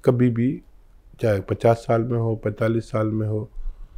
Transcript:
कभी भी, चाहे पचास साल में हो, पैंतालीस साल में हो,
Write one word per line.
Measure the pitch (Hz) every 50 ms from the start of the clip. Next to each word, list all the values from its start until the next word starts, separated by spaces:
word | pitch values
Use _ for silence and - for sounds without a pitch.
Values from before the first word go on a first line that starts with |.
| -
कभी | 135 127 120 123 127
भी, | 117 113 120 131 160 175 - - - - - - - - _ - - -
चाहे | - 113 104 98
पचास | 92 - - - - 117 117 -
साल | - - 117 113
में | 113 120 120 117
हो, | 113 113 113
पैंतालीस | - - 107 104 - 113 113 113 113 110 -
साल | - 110 110 110
में | 107 110 110 107
हो, | 107 107 107 - - - - - - - - - -